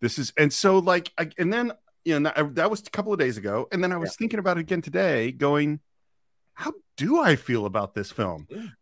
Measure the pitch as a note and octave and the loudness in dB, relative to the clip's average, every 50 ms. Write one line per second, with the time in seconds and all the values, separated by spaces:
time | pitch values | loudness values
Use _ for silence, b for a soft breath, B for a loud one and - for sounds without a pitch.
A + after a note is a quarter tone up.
0 | - A#2 - - C3 - - - D3+ D3 - - - G3 F#3+ F#3+ F3 F#3 F3+ F3 | -4 -4 -2 -4 -6 -2 2 2 2 2 2 2 4 4 4 4 4 4 2 2
1 | E3+ - - - E3 D#3 - - F3 F3 G#3+ A#3+ A#3+ A#3 - - _ _ _ _ | 0 -4 -6 -6 -6 -6 -4 -2 -2 0 0 0 -2 -4 -6 -10 _ _ _ _
2 | - E3 D#3 C#3+ D3 D#3 - D3+ D#3 D3 C3 E3+ E3 G#3 A3 G#3 - - - G#3 | -2 0 2 2 2 2 2 0 0 0 0 0 0 0 0 -2 -6 -8 -6 -6
3 | G3 A3 G3+ E3+ D3 B2+ A2+ G#2+ G2 G2+ G2+ A2+ B2+ - - F3 F3+ F#3 F#3 F3 | -4 -2 0 0 0 0 0 -2 -4 -2 -2 -2 -2 -2 -2 -2 0 0 0 -2
4 | E3 E3 - - A3 A3+ A#3 G#3+ F3+ F#3+ F3 E3+ D#3+ D#3+ F#3+ E3+ D#3 D3+ C#3 F3+ | -4 -6 -4 -4 -4 -2 -2 -2 0 0 0 0 -2 -2 -2 -4 -4 -2 -2 0
5 | G3 F3+ C#3+ A#2+ A2+ B2 C3 B2 C#3 C#3+ D3 D3 D3 D3 D3+ D3+ - _ _ _ | 2 2 2 2 0 -2 -2 0 0 2 2 2 2 0 0 -4 -6 _ _ _
6 | _ _ _ _ _ _ _ _ _ _ _ - - D4+ - G4+ - _ _ - | _ _ _ _ _ _ _ _ _ _ _ -10 -10 -10 -10 -10 -14 _ _ -4
7 | C3+ G3+ D4 E4+ D4+ G3 D3 B2+ - - A#2+ A2+ G#2 G#2 F#2+ A2 G2+ F#2+ - G#2 | 0 2 2 4 6 6 4 4 2 0 -2 -2 0 0 -2 -2 -2 -2 -4 -6
8 | G2 - - - A2 F#2 E2+ D#2 D#2 - - G#3+ A3+ F#3+ - _ | -8 -6 -4 -4 -2 -2 -4 -6 -10 -12 -12 -12 -12 -14 -16 _